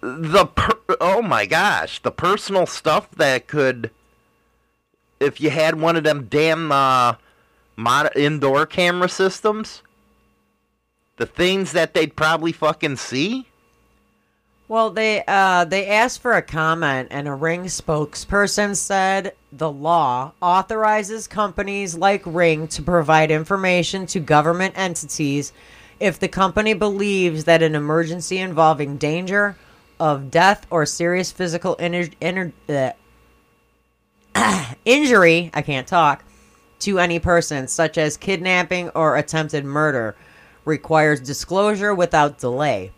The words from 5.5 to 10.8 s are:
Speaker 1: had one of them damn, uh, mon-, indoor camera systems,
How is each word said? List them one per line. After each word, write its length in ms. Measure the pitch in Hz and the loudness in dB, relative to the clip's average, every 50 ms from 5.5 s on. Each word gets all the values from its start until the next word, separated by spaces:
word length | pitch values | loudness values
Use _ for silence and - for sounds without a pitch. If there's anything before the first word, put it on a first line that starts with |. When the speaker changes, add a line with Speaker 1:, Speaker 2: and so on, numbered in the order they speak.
Speaker 1:
had 300 | 135 160 156 156 165 160 | 0 2 0 0 0 0
one 140 | 151 165 170 | 0 2 2
of 80 | 165 151 | 2 2
them 220 | 151 151 147 135 104 | 0 0 0 -4 -2
damn, 440 | - 147 156 160 160 160 165 156 143 | 0 2 2 2 2 0 0 0 2
uh, 420 | 139 139 135 131 127 123 120 117 - _ _ _ _ _ _ _ _ _ _ _ | 2 4 4 4 4 4 2 0 -2 _ _ _ _ _ _ _ _ _ _ _
mon-, 320 | - 110 117 123 139 151 151 - | -4 -2 0 2 2 2 0 0
indoor 500 | - 143 147 156 151 135 139 135 139 156 | 2 0 2 0 0 0 2 2 2 0
camera 420 | 151 - - 180 175 175 180 180 180 | 0 0 0 0 0 2 0 0 -2
systems, 760 | - - 190 190 185 - - 220 214 214 220 - - - _ _ _ _ _ _ _ _ _ _ _ _ _ _ _ _ _ _ _ _ | 0 0 0 0 0 0 -2 -2 -2 -2 -6 -10 -14 -20 _ _ _ _ _ _ _ _ _ _ _ _ _ _ _ _ _ _ _ _